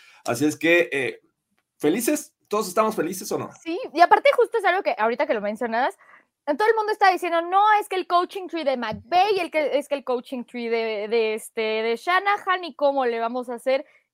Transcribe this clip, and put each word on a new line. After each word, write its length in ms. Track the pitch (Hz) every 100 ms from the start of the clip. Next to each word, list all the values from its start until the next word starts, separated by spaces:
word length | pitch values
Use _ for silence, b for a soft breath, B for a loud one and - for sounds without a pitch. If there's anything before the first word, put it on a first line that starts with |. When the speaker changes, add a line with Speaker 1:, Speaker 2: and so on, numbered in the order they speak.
| b b
Speaker 1:
Así 220 | - 123 151
es 100 | 131
que, 320 | 160 175 165
eh, 300 | 139 123 - _ _ _ _ _ _
¿felices? 580 | 151 208 226 294 - _ _
¿Todos 180 | 208 196
estamos 280 | 220 220 -
felices 340 | 156 190 -
o 80 | 156
no? 120 | 104 -
Speaker 2:
Sí, 160 | 330 359 466
y 80 | 269
aparte 300 | 339 415 554
justo 220 | 539 440 466
es 80 |
algo 180 | 370 359
que 120 | 311 202
ahorita 300 | 220 240 294
que 80 |
lo 80 | 233
mencionas, 560 | 202 214 240 226 294 - b b b _ -
todo 200 | 302 427
el 80 | 440
mundo 160 | 427
está 180 | 427 392
diciendo, 320 | 359 349 330
"No, 200 | 339 381 427 415
es 100 | 415
que 60 | 370
el 100 | -
coaching 400 | 349 349 392 359
tree 180 | 330
de 120 | 277 262
McVay, 600 | 220 214 233 349 403 381
el 120 | 330
que, 280 | 311 285 277
es 80 | 277
que 80 | 285
el 80 |
coaching 400 | 240 247 - 247
tree 240 | 233 247 233
de, 400 | 226 226 214 208
de, 260 | 233 220
este, 260 | 214 - -
de 360 | 220 220 226 233
Shanahan, 680 | 349 370 403 403 392 370
¿y 100 | 349
cómo 300 | - 285 277
le 140 | 247 226
vamos 300 | 226 254 247
a 40 |
hacer?". 300 | 233 262 269 294 b _